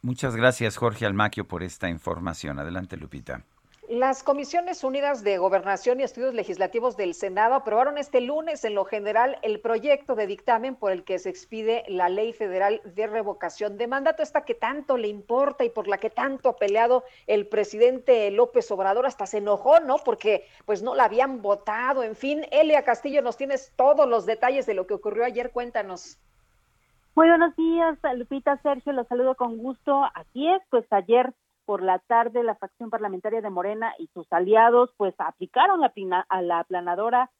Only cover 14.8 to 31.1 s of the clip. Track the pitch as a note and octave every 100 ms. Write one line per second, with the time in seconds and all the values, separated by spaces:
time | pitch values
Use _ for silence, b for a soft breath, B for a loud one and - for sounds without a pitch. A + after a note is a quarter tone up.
14.8 | C#4+ B3+ G#3+ G#3 G3 A#3+ C#4+ C#4+ A#3+ A3+
15.8 | F#3+ G3 A3 - B3+ C4+ B3+ B3 G3+ G#3
16.8 | A#3 B3+ B3 B B G3 G3+ G#3+ G#3 G#3+
17.8 | A#3+ B3+ B3+ A#3+ G#3 G3+ A#3+ B3 - G3
18.8 | F#3+ G#3 C4 - G3 G#3+ G3+ G3+ B3+ E4
19.8 | D4+ C#4 - G#3+ G#3+ G3+ B B - G#3
20.8 | A3 C4+ A#3 A3 C4+ B3+ G3+ G3+ G#3+ G#3+
21.8 | B3 C4+ A3+ A3 C4+ D4 D4+ C#4+ D#4 D4
22.8 | C4 A#3 C#4+ C#4 A#3+ A3+ C4+ C4+ - -
23.8 | B3+ D4 C#4 A#3 F#3 A3 B3 C#4 A#3 G3
24.8 | F#3 G3+ G#3+ G3+ B3 A3+ B3 B3 A#3+ A#3+
25.8 | G3+ F3+ - - _ _ _ _ _ _
26.8 | _ _ _ - E4 E4+ E4+ D#4+ E4 E4
27.8 | E4 D4+ D4 B3 A#3+ C#4 C#4+ C#4 D4 C4+
28.8 | C#4+ C4+ A#3 B3 C4 C4 B3 A3+ B3 B3+
29.8 | - C#4 C#4 - D#3+ B3+ D4+ F#4+ _ B3
30.8 | A3+ G3+ F3+